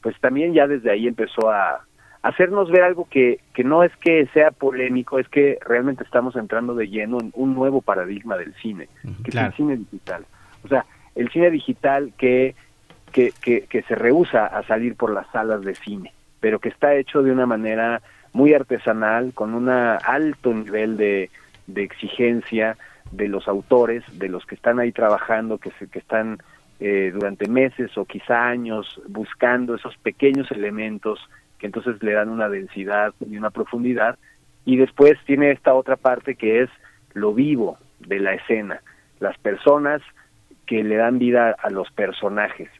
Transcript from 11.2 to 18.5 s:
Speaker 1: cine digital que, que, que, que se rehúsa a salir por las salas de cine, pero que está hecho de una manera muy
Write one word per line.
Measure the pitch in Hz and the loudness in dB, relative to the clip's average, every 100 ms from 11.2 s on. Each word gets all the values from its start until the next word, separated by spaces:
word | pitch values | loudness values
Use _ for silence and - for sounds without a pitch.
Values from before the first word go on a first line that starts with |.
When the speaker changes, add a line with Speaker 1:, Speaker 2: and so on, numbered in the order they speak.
| 120 | -4
Speaker 1:
cine | 165 175 | 2 2
digital | 156 - 127 143 139 143 - | 2 -4 -2 0 0 -4 -2
que, | 127 127 131 131 _ _ _ - - | 2 4 2 -2 _ _ _ -20 -4
que, | - 123 - | 2 2 2
que, | - 117 - | 0 0 0
que | 117 | -6
se | - | -4
rehúsa | 110 113 151 175 120 107 | 0 2 4 4 2 0
a | 104 - | -4 -2
salir | 110 120 113 | -2 -2 -2
por | 113 | -2
las | 101 - | -2 -4
salas | 120 110 107 | -6 -2 -4
de | 98 | -4
cine, | 92 - 101 90 _ _ _ | -8 -10 -12 -12 _ _ _
pero | 110 107 | -2 0
que | 120 | -4
está | - 147 | 0 2
hecho | 143 131 151 | 2 0 0
de | 135 | 2
una | 127 127 | 2 0
manera | 113 110 110 113 117 _ _ _ | 0 -2 -2 -2 -4 _ _ _
muy | 117 143 | 2 6